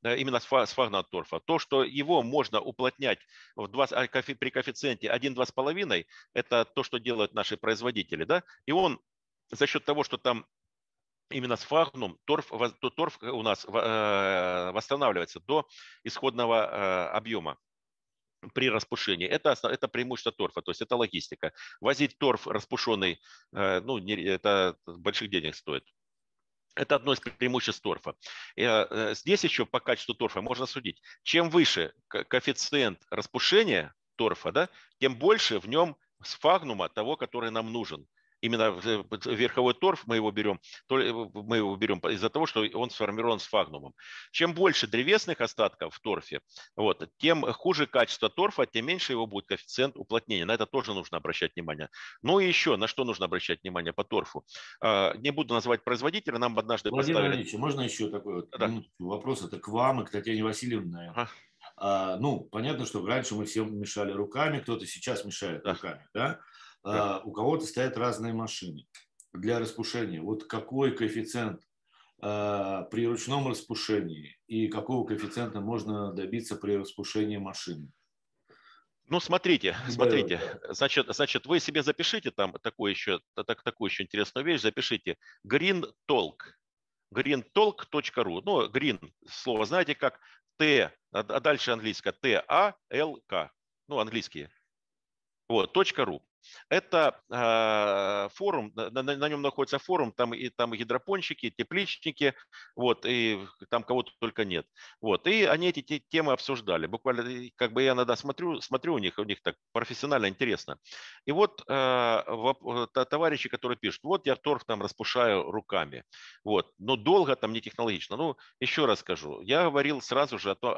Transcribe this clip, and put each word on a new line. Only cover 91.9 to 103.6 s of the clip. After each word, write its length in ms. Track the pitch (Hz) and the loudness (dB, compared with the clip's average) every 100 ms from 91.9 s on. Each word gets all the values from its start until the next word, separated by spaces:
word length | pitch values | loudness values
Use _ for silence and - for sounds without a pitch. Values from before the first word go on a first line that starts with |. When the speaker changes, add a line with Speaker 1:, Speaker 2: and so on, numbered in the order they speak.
| 95 98 | -4 -4
Speaker 1:
Т 300 | - 135 101 - | -2 2 2 2
А 280 | 165 202 - - | 2 2 0 -6
Л 320 | 131 156 135 - | -2 -2 -4 -6
К. 240 | 92 76 _ _ _ - | -4 -4 _ _ _ -6
Ну, 120 | 139 | -2
английские. 500 | 107 113 - 78 71 _ _ _ _ _ _ _ _ _ - | -2 -2 -6 -10 -16 _ _ _ _ _ _ _ _ _ 0
Вот, 240 | 113 92 | 2 2
точка 320 | 185 190 - 110 | 2 2 2 -2
ру. 180 | 73 _ _ - - - | -2 _ _ -20 -16 0
Это, 520 | 180 - 170 147 - - | 0 2 4 4 2 -4
а, 1000 | 120 117 113 110 107 104 98 98 101 101 - | 0 4 4 4 4 4 2 2 0 -2 -2
форум, 360 | 202 160 107 107 | -2 0 -2 -6
на, 140 | 104 | -6
на, 120 | 123 | -2
на 260 | 131 139 151 | -2 0 -2
нем 120 | 147 | 0
находится 380 | 139 - 135 139 | -2 0 0 -2
форум, 320 | - 180 120 | 0 0 0
там 220 | - 120 | 0 -2
и, 160 | 117 123 | -2 -6
там 240 | - 117 | -2 -2
и 40 | 110 | -2
гидропонщики, 720 | 117 123 - 196 - 156 120 | -2 -2 0 -4 -4 -6 -6
и 40 | |
тепличники, 800 | - 113 185 190 - 160 - 143 - - - - - | -6 -4 -2 -4 -4 -6 0 2 0 -8 -20 -16 -2
вот, 300 | 123 113 - | 2 2 0
и 340 | 123 113 101 95 - | 2 2 0 -4 -16